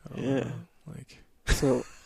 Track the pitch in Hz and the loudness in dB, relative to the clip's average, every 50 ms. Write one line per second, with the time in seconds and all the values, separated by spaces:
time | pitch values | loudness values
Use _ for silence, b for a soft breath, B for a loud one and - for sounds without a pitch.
0 | - - - - - 131 135 131 117 120 123 113 - _ _ _ - - - 127 | -16 -12 -8 -4 -2 0 0 0 -2 -4 -6 -10 -12 _ _ _ -18 -16 -14 -14
1 | 131 - - - - _ _ _ - - - - - 135 123 123 - - - - | -16 -18 -20 -20 -20 _ _ _ 2 2 2 4 4 4 4 2 0 -6 -14 -20
2 | - | -20